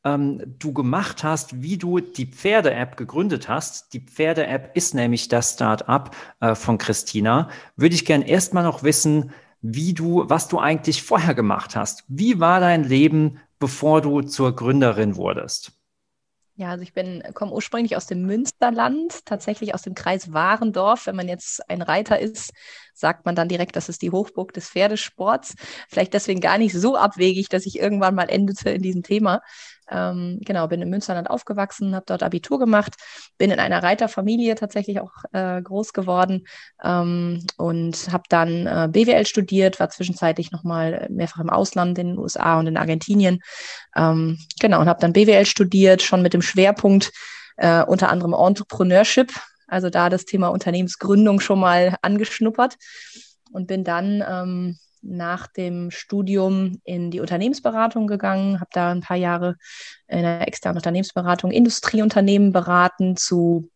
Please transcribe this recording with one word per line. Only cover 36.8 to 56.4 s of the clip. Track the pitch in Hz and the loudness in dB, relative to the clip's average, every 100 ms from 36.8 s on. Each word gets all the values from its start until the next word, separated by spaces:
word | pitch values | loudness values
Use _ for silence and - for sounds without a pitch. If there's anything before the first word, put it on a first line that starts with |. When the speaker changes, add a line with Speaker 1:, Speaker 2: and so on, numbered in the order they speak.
Speaker 2:
ähm, | - 180 175 175 175 170 175 - | -2 0 0 0 -2 -4 -8 -6
und | 170 170 165 160 - | -4 -2 -4 -6 -4
hab | 180 - | -6 2
dann, | 170 165 170 175 | 2 4 0 -2
äh, | 170 160 | 0 2
B | 165 226 | 4 4
W | |
L | 240 208 | 4 2
studiert, | - 185 190 190 190 | 0 0 4 2 2
war | 180 | -4
zwischenzeitlich | - 180 175 170 160 165 | -4 -8 -2 0 0 -4
noch | 165 | -8
mal | 175 165 160 165 - | -6 -2 -2 -4 -6
mehrfach | 185 170 165 | -6 -6 -4
im | 165 | -2
Ausland, | - 196 190 175 175 | 0 0 0 -2 -2
in | 175 | -4
den | 180 | -6
U | - | -6
S | - | -2
A | - 165 | 0 2
und | 160 | 2
in | 160 | -2
Argentinien. | 160 160 - 202 190 180 - - - - - - | -2 -2 0 2 4 2 -4 -16 -16 -16 -8 0
Ähm, | 160 160 160 160 - - | 2 2 0 -4 -8 0
genau, | 226 170 | 2 4
und | 160 | 4
hab | - | 4
dann | 175 | 4
B | 170 214 | 6 8
W | |
L | 202 202 | 8 6
studiert, | - 190 190 190 185 | 4 2 6 8 6
schon | - 185 | 4 2
mit | 180 | 4
dem | 175 | 2
Schwerpunkt, | - 190 196 208 202 196 - - - - - - | 2 4 4 4 6 6 4 -4 -18 -20 -16 0
äh, | 170 170 | 4 6
unter | 156 185 185 | 4 2 2
anderem | 175 170 | 2 0
Entrepreneurship, | 175 175 202 208 - 185 180 214 - 254 - - _ - | 4 4 2 -2 0 4 6 6 4 0 -2 -18 _ -8
also | 185 185 | -4 -2
da | 175 175 | 0 2
das | 185 - | 0 -2
Thema | 190 175 | -2 0
Unternehmensgründung | 185 185 175 180 - 185 202 214 202 | 0 -2 -2 -2 -4 2 6 6 4
schon | - 196 | 2 2
mal | 185 175 180 185 | 4 4 4 0
angeschnuppert | - 202 214 - 220 220 247 - - - - - - _ _ | -2 -2 -2 -2 -2 0 0 -2 -20 -20 -20 -20 -20 _ _
und | 190 185 | -10 -6
bin | 190 | -4
dann, | 180 170 190 208 - | -4 -2 -2 -2 -4
ähm, | 185 180 180 180 175 _ _ - | -6 -6 -6 -6 -10 _ _ -14
nach | 180 170 180 - | -10 -8 -8 -10
dem | - 180 175 175 | -8 -6 -6 -8
Studium | - - 202 190 196 | -10 -8 -4 -2 0